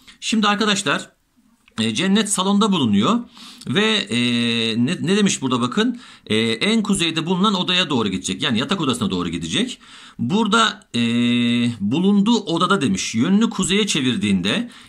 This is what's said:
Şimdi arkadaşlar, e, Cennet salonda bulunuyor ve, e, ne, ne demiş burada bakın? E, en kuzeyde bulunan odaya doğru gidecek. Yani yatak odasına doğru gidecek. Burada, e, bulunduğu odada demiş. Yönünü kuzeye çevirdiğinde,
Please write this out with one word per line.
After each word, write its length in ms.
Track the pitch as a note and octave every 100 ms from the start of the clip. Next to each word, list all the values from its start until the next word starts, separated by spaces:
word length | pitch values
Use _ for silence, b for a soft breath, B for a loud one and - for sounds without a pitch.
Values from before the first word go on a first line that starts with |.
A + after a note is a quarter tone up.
| B B
Şimdi 280 | - A3 G#3
arkadaşlar, 640 | G3+ G3+ G3+ C#3+ F3 - _ _ _ _ _ _ -
e, 140 | A2
Cennet 380 | A2 F#3+ G#3 G#3
salonda 400 | - F#3+ G3+ G#3+
bulunuyor 460 | F#3 A#2+ G2 C3 A#3+ B B B B -
ve, 300 | D3+ A3 G#3+
e, 220 | - A#2+ A#2+ A#2+ A#2 A#2 A2+ A2+ B2+
ne, 120 | F3
ne 160 | C#3 G3+
demiş 260 | G3 -
burada 180 | C3+ B2
bakın? 400 | B2 F#3+ B3 A#3+ B B -
E, 100 | G#2+
en 460 | A2+ A2+ F#3+ A3+
kuzeyde 440 | G#3+ G3 E3 D#3+ D#3
bulunan 280 | F3+ G#3+
odaya 360 | F#3 F3 F3+ E3
doğru 180 | C3 G#2
gidecek. 340 | F#2 - F#2+
Yani 160 | D3 A2
yatak 220 | C#3 F#3+
odasına 300 | C#3+ A#2 G2
doğru 180 | F2+ E2+
gidecek. 520 | E2 D#2+ B2 B3+ - B B B -
Burada, 720 | A#2+ G3+ G#3 A3+ A3 - -
e, 60 | A#2 A#2 A#2 A#2+ A#2+ A#2+ A#2+ A#2+ G#2+
bulunduğu 580 | G2+ D3 F#3+ G#3 G3 -
odada 420 | - E3 F3+ F#3+
demiş. 340 | B2+ F#2+ -
Yönünü 360 | A2+ D#3 G3 A#3
kuzeye 360 | A3+ F3+ G3+ G#3
çevirdiğinde, 840 | D#3+ B2+ G#2+ G#2 F#2+ F#2 D#3 A#3+ B